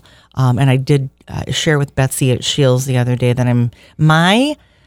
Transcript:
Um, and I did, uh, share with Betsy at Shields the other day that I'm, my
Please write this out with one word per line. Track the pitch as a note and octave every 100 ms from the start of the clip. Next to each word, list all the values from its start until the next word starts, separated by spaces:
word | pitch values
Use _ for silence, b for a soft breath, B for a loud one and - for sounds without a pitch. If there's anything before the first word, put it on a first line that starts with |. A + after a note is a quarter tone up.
| b b b -
Um, | B2+ A#2
and | C3+
I | C3
did, | C3 C#3+ C3+ - -
uh, | - -
share | - E3 D3
with | C#3+ -
Betsy | - - C3
at | A#2+
Shields | - - C3+ B2+ C3+
the | B2+
other | B2 B2
day | B2
that | B2 B2
I'm, | A#2+ A#2+ b b -
my | D#3 D#3 F3 A3 C#4+ D4 b b